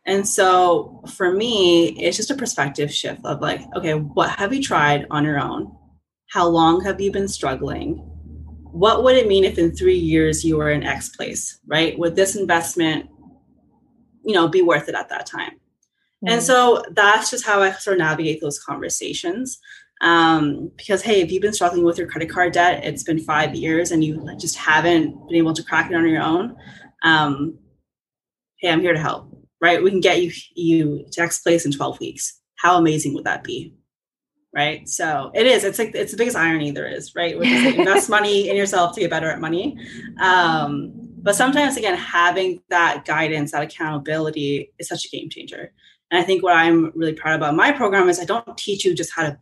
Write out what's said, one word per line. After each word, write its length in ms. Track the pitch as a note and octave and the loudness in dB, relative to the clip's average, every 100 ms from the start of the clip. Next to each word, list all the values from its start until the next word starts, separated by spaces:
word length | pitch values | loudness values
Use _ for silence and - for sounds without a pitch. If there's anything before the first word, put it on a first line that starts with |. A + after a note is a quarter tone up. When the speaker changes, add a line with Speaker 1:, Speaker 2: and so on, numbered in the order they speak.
| - | -4
Speaker 1:
And 220 | G3 G3+ | -2 0
so 760 | - F#3+ F3+ F3+ D#3+ - - - | 2 4 4 4 2 -2 -14 -16
for 240 | - F3+ | -4 -2
me, 560 | F#3+ A#3+ G#3+ F3 E3+ E3 - | 0 0 2 4 6 4 0
it's 160 | E3+ - | -2 -2
just 140 | A3 | -4
a 60 | C#4 | -4
perspective 560 | A#3 - C#3+ D3 D3 | -4 -2 -4 -2 -4
shift 260 | - A#2+ - | -4 -8 -8
of, 160 | - C#3+ | -8 -6
like, 220 | D3+ - - F3+ | -4 -6 -8 -6
"Okay, 180 | E3 | -4
what 360 | D#3 D3 - - | -2 -2 -2 -2
have 240 | - G3+ | -2 -4
you 80 | C4+ | -2
tried 440 | C4+ F3 D3 C#3+ - | 0 2 2 2 -2
on 140 | D3+ | -2
your 160 | D3+ C#3+ | 0 -2
own? 320 | C3 B2 - - _ _ _ _ - | -4 -6 -10 -14 _ _ _ _ -6
How 160 | G3+ F3 | 0 2
long 360 | E3 D#3+ F3 | 4 4 4
have 160 | G3 F#3 | 0 -2
you 100 | G3 | -2
been 160 | G3 G3 | -2 -4
struggling? 760 | - C#3+ C3 C#3+ - C#3+ E3+ - - - - - - - | -4 -4 -4 -6 -6 -6 -8 -12 -18 -18 -18 -18 -20 -14
What 320 | E3 G#3 - | 2 2 4
would 140 | B3+ C4 | 4 4
it 120 | A3 | 4
mean 160 | G3 | 4
if 140 | F#3+ F#3 | 2 2
in 160 | E3+ | 0
three 240 | D#3+ F#3 F#3 | 2 2 2
years 460 | E3 D#3+ D#3 D#3 | 2 2 2 0
you 120 | E3 D3+ | 0 0
were 120 | D3+ | 0
in 120 | D3 | 0
X 240 | C#3 C3 - | -2 -6 -8
place, 500 | - - - - - - | -10 -10 -8 -10 -12 -4
right? 320 | D#3 D#3+ - | 0 0 0
Would 180 | E3+ F#3 | -2 2
this 200 | F#3+ G#3 | 0 0
investment, 680 | F#3 E3 E3 F3+ D#3+ D#3 - _ - _ _ _ _ _ _ _ _ _ | 0 0 0 -2 0 -2 -8 _ -20 _ _ _ _ _ _ _ _ _
you 100 | A3 | -2
know, 120 | F#3+ E3+ | 2 4
be 160 | F#3 | 4
worth 260 | E3+ D3 - | 4 2 0
it 60 | |
at 140 | G#2 - | -8 -8
that 180 | - - | -10 -10
time?" 320 | - - - _ _ _ _ _ _ G#3 | -10 -12 -14 _ _ _ _ _ _ -2
And 140 | A#3 | 0
Speaker 2:
Mm. 40 | |
Speaker 1:
so 380 | A#3 B3+ B3 A#3 - | 4 4 6 4 0
that's 380 | E3+ G3+ A3 - | 2 4 4 0
just 160 | B3 A3+ | -4 0
how 160 | G3+ | 2
I 100 | F#3+ | 2
sort 220 | F#3+ G#3 F#3+ | 0 -2 0
of 40 | |
navigate 400 | D#3+ D#3 D#3+ D#3 | 0 0 -2 -4
those 220 | D3 C#3+ | -6 -8
conversations. 960 | - C#3 - - - C#3+ E3+ G#3 C4 - - - _ - | -10 -8 -6 -6 -6 -8 -6 -6 -8 -12 -18 -20 _ -4
Um, 680 | E3+ E3+ E3 D#3+ D3 C#3+ E3+ - | 2 4 4 4 0 -4 -10 -10
because, 260 | - F#3+ | -4 -2
hey, 180 | A3+ G3+ | 2 2
if 100 | E3 | 2
you've 100 | F#3 | 0
been 100 | G#3 | -2
struggling 320 | A3 F3 F3 | 0 0 2
with 140 | E3+ E3+ | 2 0
your 80 | E3+ | -4
credit 220 | D#3+ E3 | -6 -6
card 220 | F3+ F3 | -2 0
debt, 320 | F3 F3 - | 2 2 2
it's 180 | - C#3+ | -4 -8
been 160 | - D#3+ | -4 -4
five 360 | D#3 D3+ D3+ | -2 -2 -2
years 360 | - D#3+ D#3+ F3 | -2 -2 0 0
and 140 | E3 | 0
you 200 | D#3 D3+ C#3+ - | 0 -2 -10 -10
just 180 | D#3+ - | -8 -4
haven't 560 | E3 D#3 E3+ E3+ C#3+ - - | 2 2 4 2 2 -6 -2
been 80 | E3+ | 0
able 180 | D#3+ | 2
to 80 | D#3+ | 0
crack 280 | - D#3+ E3 | -2 -2 0
it 60 | F3 | 0
on 100 | E3 | 2
your 140 | D#3 | 2
own, 340 | D3+ E3+ A#3 - - - - _ | 0 0 -2 -10 -20 -20 -20 _
um, 560 | E3 D#3+ D3 C#3 D#3 - _ _ _ _ _ _ _ _ _ _ | 2 2 2 -2 -6 -8 _ _ _ _ _ _ _ _ _ _
hey, 100 | F3 | -2
I'm 100 | D#3+ | 0
here 120 | F3+ | 2
to 80 | D#3 | 0
help, 280 | D3+ - - - _ - | -2 -6 -10 -20 _ 0
right? 220 | F3+ E3+ | 2 4
We 80 | F#3 | 4
can 100 | F#3+ | 4
get 220 | F3+ E3+ | 4 4
you, 80 | F3 - - | 0 -4 -14
you 500 | - E3 D#3+ D3+ D3 - | -4 2 4 2 -2 -6
to 100 | - | -4
X 180 | E3+ - | -2 -2
place 240 | E3+ E3+ D3 | 2 2 0
in 60 | |
twelve 260 | C#3 C3 C3 | -2 -4 -6
weeks. 420 | - C3+ - - _ - | -10 -10 -10 -12 _ -2
How 200 | F3 F3+ | 2 4
amazing 360 | E3 D#3 D3 | 4 2 -2
would 100 | - | -4
that 180 | G#2 C#2+ | -6 -6
be? 320 | - A#2+ D#3+ - _ _ _ _ _ _ _ | -8 -12 -12 -20 _ _ _ _ _ _ _
Right? 340 | D3 D3 D#3 - | -4 -4 -4 -8
So 420 | - G3 C#3+ B2+ | -6 -4 -4 -2
it 120 | G#3+ B3 | 2 4
is, 160 | A3 | 4
it's 140 | G3 - | 2 -2
like, 160 | G#3+ | -4
it's 180 | - G3 | -4 -4
the 40 | G3+ | -2
biggest 180 | A#3+ G3+ | -2 0
irony 340 | E3 D#3+ D3 | 0 0 -2
there 160 | C#3+ D3 | -6 -8
is, 260 | C#3+ - | -10 -10
right? 240 | E3+ E3+ E3 | -6 -4 0
Which 100 | B3 | 2
is, 160 | B3 | 4
like, 100 | B3+ | 4
Speaker 2:
<laughs> 40 | B3 | 2
Speaker 1:
invest 300 | C4 G3+ G#3+ | 4 2 2
money 400 | G#3 G#3 G3+ F#3+ | 2 2 2 2
in 80 | G3+ | 0
yourself 380 | G3 G3 F3 | 0 2 0
to 60 | A3 | 0
get 100 | E3+ | -2
better 200 | D#3+ D#3+ | -2 -4
at 100 | D3 | -4
money. 360 | D#3+ E3+ C4 - - - - - | -4 -4 -4 -8 -14 -16 -14 -2
Um, 720 | F#3 F#3 E3+ D#3+ C#3+ C#3+ C#3 - - - | 4 4 4 2 -2 -6 -8 -14 -18 -4
but 120 | G3+ G3+ | 0 2
sometimes, 400 | B3+ D4 C#4 C4 | 2 2 0 0
again, 200 | G#3+ - | -2 -2
having 640 | - F3 F3 F#3 F#3 F3 - | -2 2 2 2 -2 -4 -2
that 340 | F3 E3 - | 2 2 0
guidance, 480 | - D#3 D#3+ D#3 C#3+ | -4 -2 0 -2 -4
that 100 | D3+ | -4
accountability 1120 | D3+ - D#3 D3 C#3+ D#3 D#3 D#3 C#3+ C#3+ C#3 - | -6 -6 -6 -6 -4 -4 -4 -4 -4 -4 -6 -14
is 100 | E3+ | -10
such 160 | - | -10
a 40 | - | -10
game 200 | - D#3+ | -12 -14
changer. 440 | - - - - _ _ _ - | -16 -16 -16 -16 _ _ _ 0
And 80 | F3 | 2
I 60 | |
think 180 | F3 F#3 | 2 2
what 140 | F3+ E3 | 4 4
I'm 340 | E3 E3 D#3+ | 6 4 2
really 180 | D#3+ D#3+ | -2 -4
proud 240 | D#3 D#3 D#3 | -2 -2 -2
about 180 | D3+ | 0
my 160 | D#3+ B3+ | 2 2
program 380 | C#4+ G#3+ G3 F3+ | 2 2 2 2
is 100 | A#3+ | 2
I 60 | |
don't 320 | E3+ F#3 - - | -2 -6 -6 -10
teach 260 | - G3 | -6 -2
you 100 | F#3+ | -2
just 180 | E3+ E3 | -2 -4
how 100 | - D#3 | -4 -6
to 80 | C#3+ | -6